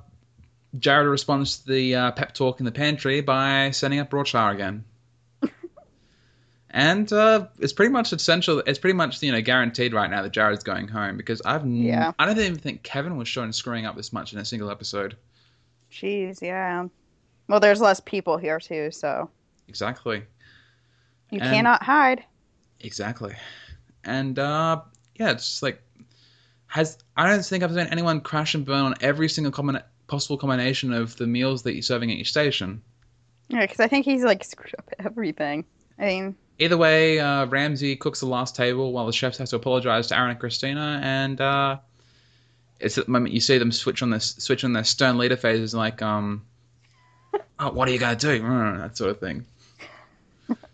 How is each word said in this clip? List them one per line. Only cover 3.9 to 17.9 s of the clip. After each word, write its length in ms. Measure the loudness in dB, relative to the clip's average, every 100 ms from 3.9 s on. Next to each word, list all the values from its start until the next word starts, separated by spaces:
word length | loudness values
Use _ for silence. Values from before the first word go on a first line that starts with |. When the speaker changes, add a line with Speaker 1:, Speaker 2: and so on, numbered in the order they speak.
| -2
Speaker 1:
up 120 | -2
Raw 120 | -2
Char 260 | 0 2 2
again. 320 | 0 -4 -8 -12 _ _ _ _ -6
<laughs> 80 | -6 -6 -18 -18 -20 _ _ _ _ _ _ _ _
And, 400 | 0 2 2 2
uh, 340 | 4 6 4 2 -4
it's 140 | -2
pretty 200 | 2 4
much 200 | 4 0
essential, 460 | 0 2 2 4 0 0
it's 120 | 0
pretty 160 | 0 2
much, 260 | 0 -2
you 100 | 0
know, 80 | 0
guaranteed 540 | 2 2 2 0 0
right 160 | 2 0
now 120 | -2
that 100 | -2
Jared's 320 | 2 2 2
going 240 | -4 -6 -6
home, 280 | -4 -4 -6
because 240 | -6 -4
I've 200 | -2 -2
n-, 140 | 0 0
Speaker 2:
Yeah. 280 | 2 2 0 2
Speaker 1:
I 80 | 2
don't 120 | 2
even 180 | 0 -2
think 240 | -6 -10
Kevin 340 | -8 -6 -4 -6
was 120 | -6
shown 240 | -6 -6
screwing 340 | -6 -6 -6 -6
up 100 | -8
this 160 | -10
much 200 | -8 -8
in 40 | -10
a 60 |
single 260 | -8 -6 -6
episode. 460 | -8 -8 -6 -6 -8 _ _ _ _ _ _ _
Speaker 2:
Jeez, 520 | -10 -6 -4 -6 -8
yeah. 460 | -8 -4 -4 -4 -6 _ _ _ _ _ 2
Well, 120 | 6
there's 200 | 8 8
less 200 | 6